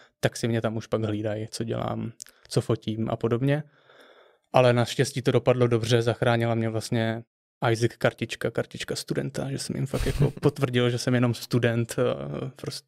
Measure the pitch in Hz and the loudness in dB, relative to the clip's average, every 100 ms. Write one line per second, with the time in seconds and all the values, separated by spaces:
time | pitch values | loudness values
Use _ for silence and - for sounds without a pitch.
0 | _ - 113 - 120 113 113 110 - 113 | _ -2 -2 0 -2 0 0 -4 -4 -2
1 | 110 104 107 107 107 - 117 117 120 113 | -2 -2 -4 -4 -6 -6 -4 -4 -4 -4
2 | 113 - - _ - 135 - 113 - 110 | -6 -10 -20 _ -2 -2 0 -2 -2 -4
3 | 110 117 117 117 139 143 151 _ _ - | -2 -2 0 0 2 0 -4 _ _ -20
4 | - - _ _ _ 131 127 120 117 - | -20 -20 _ _ _ 6 6 6 2 0
5 | 127 131 127 123 131 127 120 117 107 120 | -2 0 2 2 4 4 4 2 4 2
6 | 117 110 123 117 117 113 113 110 - 117 | 2 2 2 2 2 0 0 -2 -2 0
7 | 113 113 - _ _ - 127 110 117 - | 0 -4 -8 _ _ -4 0 2 0 0
8 | 123 - 113 - 120 120 - - - - | -2 -2 -8 -4 -4 -4 -6 -8 -8 -8
9 | - 139 139 139 135 139 - 135 139 127 | -4 -4 -4 -6 -6 -6 -6 -4 -2 -2
10 | 139 - 139 - 147 - 127 123 123 120 | 0 2 0 2 0 2 0 2 2 0
11 | - 123 123 113 - 123 120 117 113 - | 0 2 2 -2 -2 0 2 0 -2 0
12 | 123 139 143 143 135 - 143 - | 0 -2 -6 -8 -8 -8 -10 -12